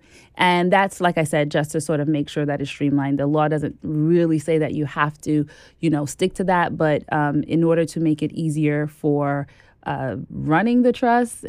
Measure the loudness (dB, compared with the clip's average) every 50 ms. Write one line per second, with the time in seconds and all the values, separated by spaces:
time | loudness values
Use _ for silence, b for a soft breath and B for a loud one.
0 | b b b b b b _ 0 2 2 2 2 2 2 4 2 2 0 0 -2
1 | -2 0 0 0 0 0 0 0 0 0 0 -2 -2 -2 -4 -4 -2 -2 -2 -2
2 | 0 0 0 -2 -2 -4 -4 -4 -2 -2 -2 -4 -4 -8 -6 -4 -2 0 0 0
3 | 0 0 0 0 0 0 2 2 2 2 0 -2 -2 -4 -6 -8 -8 -6 -2 0
4 | 2 2 4 4 4 2 0 0 0 0 0 0 0 0 -2 -2 -4 -4 -2 -2
5 | -2 -2 -2 -4 -4 -2 0 0 0 -2 B B B B B _ -2 0 0 0
6 | -2 -4 -2 -2 -2 -2 -2 -2 0 2 2 2 2 0 0 0 0 2 2 0
7 | -2 -2 -2 0 0 0 0 -2 -2 0 0 2 2 4 2 2 0 0 -2 -2
8 | 0 0 0 0 -2 -4 -4 -4 -4 -2 -2 0 0 0 0 0 -2 -4 -6 -4
9 | -2 0 0 2 0 0 -2 -2 -4 b b b b b b b _ -8 -6 -4
10 | -4 -6 -6 -6 -10 -10 -10 -6 -2 0 2 2 2 4 4 4 4 4 2 2
11 | 2 2 4 2 2 0 -4 -10 -6